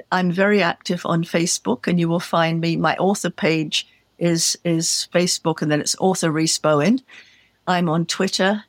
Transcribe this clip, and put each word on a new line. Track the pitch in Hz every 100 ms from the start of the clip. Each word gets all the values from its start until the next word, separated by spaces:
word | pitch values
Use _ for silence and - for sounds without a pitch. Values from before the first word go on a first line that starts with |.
| -
I'm | 185 180
very | 175 196 208
active | 170 - - 175
on | - 170
Facebook, | 165 170 175 - 190 247 -
and | 175
you | 170
will | 170
find | - 170 165 165
me. | 165 165
My | 160 -
author | 185 202 185
page | - 156 160 156 - - _ _ -
is, | 170 165 - -
is | 175 165 165 - -
Facebook, | 175 180 - 165 160
and | 156
then | 147
it's | - -
author | 190 180 165
Rhys | 156 160 -
Bowen. | 156 151 160 254 - - - _ _ _ -
I'm | 180 175
on | 165 165
Twitter | - 190 - 190 214